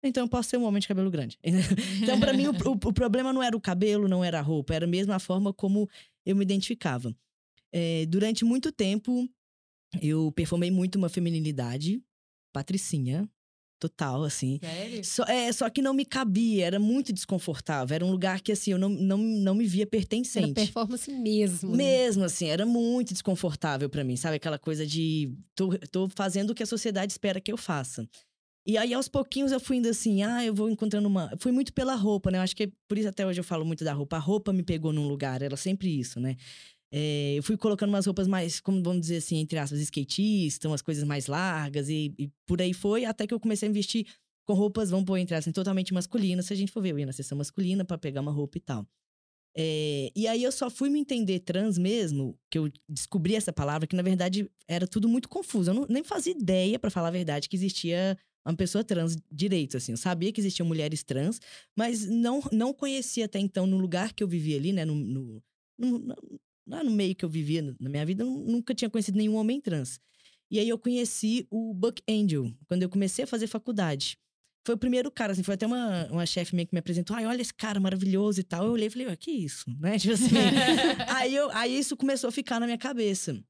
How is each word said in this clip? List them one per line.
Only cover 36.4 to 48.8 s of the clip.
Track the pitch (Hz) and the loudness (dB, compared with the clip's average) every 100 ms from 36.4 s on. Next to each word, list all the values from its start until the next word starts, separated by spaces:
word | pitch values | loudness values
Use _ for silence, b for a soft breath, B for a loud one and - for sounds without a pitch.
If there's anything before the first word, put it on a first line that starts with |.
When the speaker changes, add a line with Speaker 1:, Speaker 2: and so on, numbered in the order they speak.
| B B B B _ | B B B B _
Speaker 1:
É, | 143 151 147 143 143 | -4 -2 0 0 -2
eu | |
fui | 147 220 | 0 0
colocando | 226 202 202 | 2 0 2
umas | 202 | 2
roupas | 196 185 190 | 0 0 0
mais, | 190 170 160 | 0 -2 -4
como | - 190 | -2 0
vamos | 175 180 | 2 0
dizer | 165 170 | 0 -4
assim, | - 165 | -2 -2
entre | 156 160 | 0 -2
aspas, | 139 147 | -2 -2
skatista, | 147 - 139 - 208 208 156 131 156 | -4 -4 -4 0 2 2 2 0 -2
umas | 147 | -2
coisas | - 147 | -2 -2
mais | 147 143 135 | -2 -2 -2
largas | 147 185 160 147 143 139 | -2 0 -2 -2 -4 -2
e, | 156 151 - | -2 -2 -4
e | 143 _ - | -8 _ -2
por | 175 | 0
aí | 185 | 2
foi, | 180 202 220 240 | 0 0 0 0
até | 220 208 | -2 -2
que | |
eu | 233 | 0
comecei | 226 208 214 | 0 0 0
a | |
investir | 208 196 226 214 B B _ - | 0 0 -2 -4 B B _ 0
com | |
roupas, | 196 208 202 208 | 2 2 2 0
vamos | 190 190 | 0 2
pôr | 185 | 0
entre | 180 | 0
aspas, | 165 156 | -2 -2
totalmente | 165 185 190 185 | -2 0 0 0
masculinas. | 180 180 247 196 180 | 0 0 0 2 0
Se | 180 | 0
a | 202 | -2
gente | 196 | -2
for | - | -2
ver, | 190 | -2
eu | 147 | -2
ia | 139 | -2
na | |
seção | 131 135 143 | -4 -6 -4
masculina | 143 - 180 196 | -4 -2 0 0
pra | 185 175 | -2 -4
pegar | 156 139 | -4 -4
uma | 143 | -2
roupa | 147 143 175 | -2 -4 -6
e | |
tal. | - 123 | -6 -6